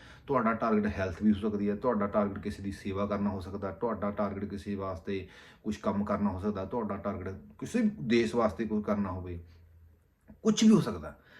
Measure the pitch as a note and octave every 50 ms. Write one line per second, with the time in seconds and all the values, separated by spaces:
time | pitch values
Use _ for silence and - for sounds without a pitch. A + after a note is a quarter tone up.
0 | - - - - - - C#3 B2+ A2+ A2 A2+ A2 B2 A2+ G#2+ G#2+ G#2 G#2+ F2+ G2
1 | F#2+ F#2 F2 - G#2+ G#2+ G#2 F#2+ A2 G#2+ G#2 G2 G2+ G2+ G2+ - - B2 A2+ G#2
2 | G2+ G2+ G#2+ G#2+ G#2 G2+ F#2+ - - G#2+ G2+ - G2 G2 G2 - - G2 F#2+ G2
3 | G2+ G2+ G2+ G2 G2+ G2+ G2+ F#2+ F2 F#2 F#2+ F#2 G2 F#2+ F#2+ - A#2+ A#2 G#2+ -
4 | G#2 G2+ G2+ - G#2 G2 F#2+ G2 G#2 F#2 G2+ G2 - G#2+ G2+ F#2+ F#2+ F#2+ F#2 F2+
5 | - G2+ G2+ F#2 F2 - - - - - - - - A2 G#2 - - G#2+ G2+ G2+
6 | G2+ G#2+ G#2 G2+ G#2 G2+ F#2 F2+ G2 G#2 G2+ F#2+ F#2+ F#2+ B2+ A#2+ A2 G2+ G2 G2
7 | - G2+ F#2+ F2+ F#2 F#2+ F#2+ - - - - - C3+ C3+ - B3+ A3+ G#3 - -
8 | C#3+ G#2+ A#2 A#2 A#2 G#2+ A#2 A#2+ A2+ G#2+ - - A2+ G#2 G#2+ G#2+ G#2 A2 G#2 G#2
9 | G2 F#2 F2+ F#2 F2+ F2+ F2 E2+ - - - - - - - - - - - _
10 | _ _ _ _ _ - - - - A3 G#3+ - A3+ A3 G#3+ E3 C3 A#2 - -
11 | D2+ - - - - - -